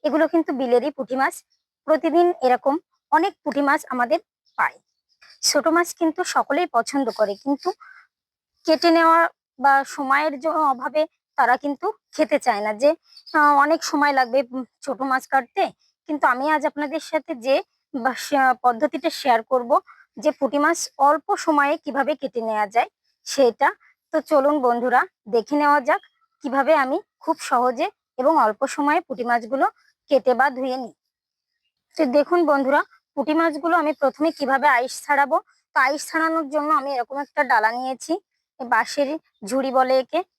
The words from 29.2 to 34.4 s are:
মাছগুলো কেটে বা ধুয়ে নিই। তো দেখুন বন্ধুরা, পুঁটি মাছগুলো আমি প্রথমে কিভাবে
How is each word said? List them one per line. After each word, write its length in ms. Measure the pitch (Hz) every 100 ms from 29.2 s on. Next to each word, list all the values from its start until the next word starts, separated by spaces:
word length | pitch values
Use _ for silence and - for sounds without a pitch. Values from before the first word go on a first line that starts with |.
মাছগুলো 420 | 233 240 220 262 370 _ _ _ _
কেটে 240 | 277 -
বা 160 | 233 277
ধুয়ে 280 | 254 262 254
নিই। 160 | 240 _ _ _ _ _ _ _ _ _ _ -
তো 80 | 294
দেখুন 400 | 285 285 349 311
বন্ধুরা, 360 | 277 262 285 349 _ _
পুঁটি 200 | - 269
মাছগুলো 440 | 311 330 294 330 339
আমি 160 | 302
প্রথমে 380 | 302 277 - 320
কিভাবে 360 | -